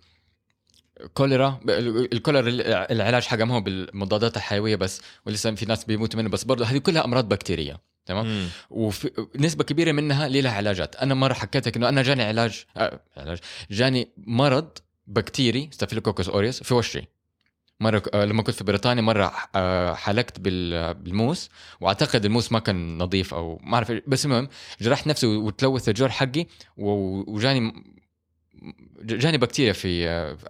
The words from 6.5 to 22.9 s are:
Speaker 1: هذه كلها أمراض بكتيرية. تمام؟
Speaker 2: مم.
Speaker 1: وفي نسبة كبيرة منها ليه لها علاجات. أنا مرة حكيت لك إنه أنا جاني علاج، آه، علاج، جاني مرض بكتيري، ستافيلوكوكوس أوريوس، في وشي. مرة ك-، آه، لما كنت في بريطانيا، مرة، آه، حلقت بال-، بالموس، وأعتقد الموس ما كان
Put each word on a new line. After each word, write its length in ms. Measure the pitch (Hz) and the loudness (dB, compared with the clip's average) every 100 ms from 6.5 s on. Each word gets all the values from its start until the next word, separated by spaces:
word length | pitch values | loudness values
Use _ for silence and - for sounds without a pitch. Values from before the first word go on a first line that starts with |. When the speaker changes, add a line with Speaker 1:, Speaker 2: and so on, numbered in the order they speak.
| 123 | 0
Speaker 1:
هذه 140 | 113 139 | 2 0
كلها 260 | - 165 | 2 2
أمراض 240 | 123 123 107 | 2 2 2
بكتيرية. 600 | 101 - 80 71 78 _ _ - | -2 -2 -4 -4 -10 _ _ -6
تمام؟ 180 | 95 113 | -4 -2
Speaker 2:
مم. 220 | 104 90 87 - | -2 -4 -8 -10
Speaker 1:
وفي 580 | - 110 98 147 - 107 135 | -4 -2 -2 -4 -6 -6 0
نسبة 280 | 160 156 | 0 0
كبيرة 280 | 185 156 165 | 0 0 2
منها 360 | 147 151 139 151 | 2 0 0 0
ليه 120 | 135 | 0
لها 120 | 131 | 2
علاجات. 440 | 101 104 92 76 - | 0 0 -2 -4 -2
أنا 180 | 139 | 0
مرة 180 | 135 131 | 2 2
حكيت 360 | 123 107 139 123 | 0 -2 -2 0
لك 80 | 113 | 0
إنه 120 | 120 | 2
أنا 140 | 139 | 2
جاني 200 | 127 131 | 4 2
علاج، 420 | 107 110 117 - - - | 2 2 0 -2 -8 -2
آه، 240 | 110 - _ 69 | -2 -2 _ -12
علاج، 220 | 71 85 - - - | -8 -8 -10 -16 -6
جاني 380 | 101 131 127 - - | 0 2 2 -2 -8
مرض 520 | 101 117 143 131 160 - - _ - | -2 2 4 4 0 -10 -20 _ -4
بكتيري، 600 | 98 - - 123 120 151 | -2 -2 0 2 2 -4
ستافيلوكوكوس 560 | - 104 110 107 - 92 | -6 -4 -2 -2 0 0
أوريوس، 340 | 101 110 131 | 0 0 -2
في 120 | - | 0
وشي. 340 | 123 104 - - _ _ _ _ _ _ - | 2 2 -4 -10 _ _ _ _ _ _ -2
مرة 180 | 110 107 | 2 2
ك-، 160 | - | 2
آه، 100 | 104 | 2
لما 180 | 104 110 | 2 2
كنت 120 | 107 | 0
في 100 | - | -2
بريطانيا، 380 | 101 101 123 123 | 0 0 2 2
مرة، 300 | 110 107 95 - - | 4 4 2 0 -4
آه، 400 | 98 92 92 87 | 0 2 2 0
حلقت 460 | - - 107 120 - | -2 0 0 -2 -4
بال-، 540 | 95 90 87 85 85 | -4 -2 -2 -2 -4
بالموس، 540 | 85 87 98 117 185 - - - - | -6 -4 0 0 -2 -8 -18 -20 -2
وأعتقد 440 | 92 104 151 120 | 0 2 2 2
الموس 280 | 101 117 - | 2 2 2
ما 60 | 113 | 0
كان 400 | 110 92 85 | 0 -2 -4